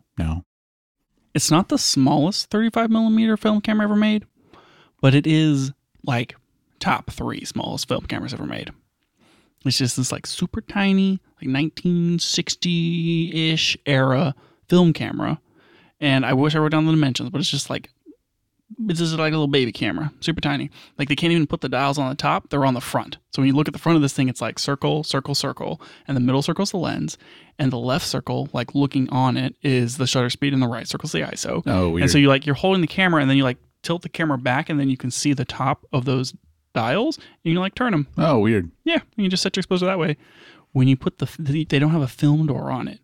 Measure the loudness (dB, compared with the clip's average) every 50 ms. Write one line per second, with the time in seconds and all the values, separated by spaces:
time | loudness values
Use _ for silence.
0 | _ _ -6 -4 -2 -2 -2 -4 -6 _ _ _ _ _ _ _ _ _ _ _
1 | _ _ _ _ _ _ -4 -2 0 4 4 2 2 2 0 0 0 0 2 2
2 | 4 4 4 2 2 0 0 -4 -6 -2 -2 0 0 0 0 0 0 2 2 2
3 | 4 4 4 4 4 2 2 0 0 0 0 0 0 0 0 0 2 2 2 2
4 | 2 2 2 0 -2 _ _ _ _ _ -20 -20 -20 _ _ _ _ _ _ 2
5 | 4 6 6 6 4 4 4 4 4 4 2 2 0 -4 -8 _ _ _ _ _
6 | -6 -4 -2 -2 -4 -6 -10 _ _ _ _ _ _ _ _ -6 -2 -2 -2 -2
7 | -4 -10 -10 -8 -8 -8 -8 -8 -10 -8 -8 -6 -6 -6 -6 -6 -4 -4 -4 -4
8 | -4 -6 -8 -6 -6 -8 -8 -8 -8 -8 -8 -10 -10 -12 -16 _ _ _ _ _
9 | _ _ _ _ _ _ _ _ _ _ _ _ -4 -2 0 0 0 0 0 -2
10 | -4 -4 -4 -8 -8 -10 -6 -6 -6 -6 -6 -8 -8 -4 -2 0 2 4 4 4
11 | 4 2 0 -2 _ _ _ -10 -6 -4 -2 -2 -2 -2 -4 -2 -2 0 0 2
12 | 2 0 0 0 -2 -2 -4 -4 -4 -4 -6 -4 -2 -2 -2 0 0 -2 -2 -2
13 | -2 0 0 0 -2 -2 -2 -2 0 0 0 0 0 -2 -4 -4 -2 0 2 2
14 | 2 2 2 2 0 -2 -4 _ _ _ _ _ _ 2 4 6 6 4 4 0
15 | -2 -6 -4 -4 -4 -4 -4 -6 _ _ _ _ _ _ _ _ _ _ _ -4
16 | 0 2 2 2 2 2 2 2 2 2 2 2 2 2 2 2 4 4 4 4
17 | 4 2 0 -2 -6 -4 -4 -4 -2 -2 -2 -4 -4 -6 -8 -8 -8 -12 _ _
18 | _ -20 -20 _ _ _ _ _ _ _ _ _ _ -18 -10 -6 -4 -2 -2 0
19 | 0 -2 0 0 0 0 2 2 2 2 2 2 2 0 -2 -4 -4 -4 -4 -4
20 | -6 -6 -8 -6 -4 -4 -4 -2 -2 -2 -2 -4 -6 -8 -12 -18 -20 -14 _ -6
21 | -2 -2 -2 0 2 2 2 2 2 0 -2 -4 -4 -4 -2 0 0 0 0 -2
22 | -4 -4 -4 -4 -2 -2 -2 -2 -4 -4 -2 0 2 2 0 -2 -4 -4 -6 -6
23 | -6 -6 -14 -18 _ _ -2 0 2 2 4 2 2 2 0 0 2 4 4 4
24 | 4 2 2 0 0 0 0 -4 -6 -6 -6 -6 -4 -4 -4 -2 0 0 0 0
25 | -2 -2 -4 -4 -2 -2 -4 -2 -2 -4 -6 -6 -8 -8 -8 -10 -12 -20 -20 -14
26 | -6 -2 0 2 2 2 2 2 0 0 -2 -2 -2 -2 -2 -4 -4 -4 -4 -4
27 | -6 -8 -8 -12 -20 -20 -20 -20 -20 _ _ -2 -2 0 0 0 -2 0 -2 -2
28 | -2 -4 -6 -4 -4 -4 -4 -4 -4 -4 -4 -6 -4 -2 0 0 0 2 2 0
29 | 0 0 0 2 2 2 2 0 -2 -4 -6 _ -2 0 2 2 0 0 -2 -2
30 | -2 0 0 0 0 -2 -2 -2 -2 0 2 2 0 0 -2 -6 -8 -8 -8 -8
31 | -8 -4 -4 -4 -4 -4 -6 -8 -6 -4 -4 -4 -2 0 0 2 2 2 2 2
32 | 2 4 6 6 6 6 4 4 2 -2 -2 0 0 0 2 2 0 0 0 0
33 | 2 2 4 2 2 4 4 4 2 2 -2 -4 _ _ _ _ -6 -6 -4 -4
34 | -6 -10 -6 -4 -2 -2 -2 -2 0 -2 -2 -2 -2 -2 -2 0 0 0 -2 -2
35 | -4 -6 -4 -2 0 0 0 0 -2 -6 -4 -4 -2 -2 -2 -4 _ -4 -4 -2
36 | 0 0 0 -2 -2 -4 -8 -16 _ _ _ _ _ _ -4 -2 0 0 0 0
37 | 0 -2 -4 -6 -10 -20 _ _ -2 0 0 0 0 -2 -4 -2 -2 0 0 0
38 | -2 -2 -2 0 2 2 4 4 4 4 2 2 0 -4 -8 _ -2 0 0 0
39 | -2 _ -4 -2 -2 0 0 0 -2 -2 -2 -4 -2 -2 -2 0 0 0 0 0
40 | 0 -2 -2 -4 -8 _ _ -20 -20 -20 -20 -20 _ _ 2 4 4 4 4 2
41 | 0 -4 -4 -4 -8 -8 -8 -8 -4 -2 -2 -2 -2 0 0 2 2 2 2 2
42 | 0 -2 -2 0 2 4 4 4 2 0 -2 -4 -4 -6 -6 -6 -8 -10 -12 -16